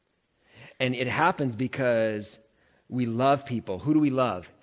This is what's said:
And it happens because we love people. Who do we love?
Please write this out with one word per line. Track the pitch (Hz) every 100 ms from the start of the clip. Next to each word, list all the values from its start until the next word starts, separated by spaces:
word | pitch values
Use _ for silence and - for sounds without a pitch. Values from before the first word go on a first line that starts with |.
| _ _ _ _ _ - - -
And | 127 123
it | 123
happens | 107 170 180 135 110
because | 127 - 123 117 110 104 101 - _ _ _ _ -
we | 123 117
love | 117 135 139 -
people. | 113 - 90
Who | 135
do | 156
we | 147
love? | 131 123 90 87 _